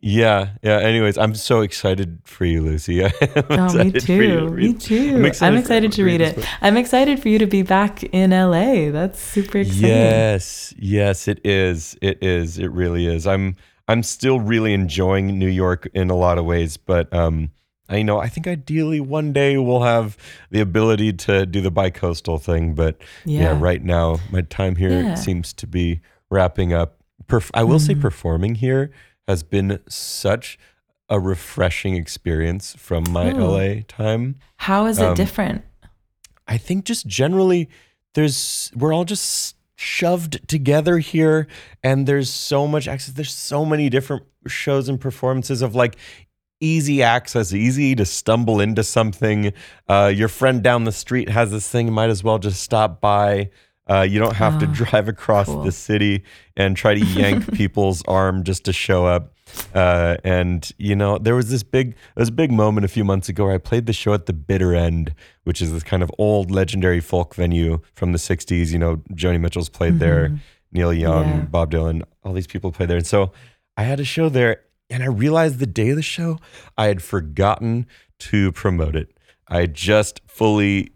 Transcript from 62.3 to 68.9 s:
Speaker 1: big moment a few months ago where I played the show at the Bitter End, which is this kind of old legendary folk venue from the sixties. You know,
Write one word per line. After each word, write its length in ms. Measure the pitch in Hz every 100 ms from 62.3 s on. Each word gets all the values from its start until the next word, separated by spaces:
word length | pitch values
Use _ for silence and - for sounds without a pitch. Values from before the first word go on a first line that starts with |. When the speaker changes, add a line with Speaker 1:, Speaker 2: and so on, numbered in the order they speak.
Speaker 1:
big 200 | 117 160
moment 340 | 117 107 107 101
a 20 |
few 160 | -
months 240 | 101 98 -
ago 180 | 90 98
where 100 | 95
I 20 |
played 300 | - 117 117
the 40 |
show 200 | 110 -
at 140 | 104 -
the 60 |
Bitter 400 | 85 73 98 92
End, 400 | 87 85 82 78 76 - _
which 180 | - 85
is 120 | 85
this 100 | 80
kind 200 | 78 95
of 80 | 87 -
old 340 | 104 104 92
legendary 500 | 95 95 98 92 87
folk 340 | 82 90 87 -
venue 460 | 87 85 82 82 -
from 200 | - 90
the 40 | 87
sixties. 520 | - 87 - 87 85
You 80 | 82
know, 180 | 82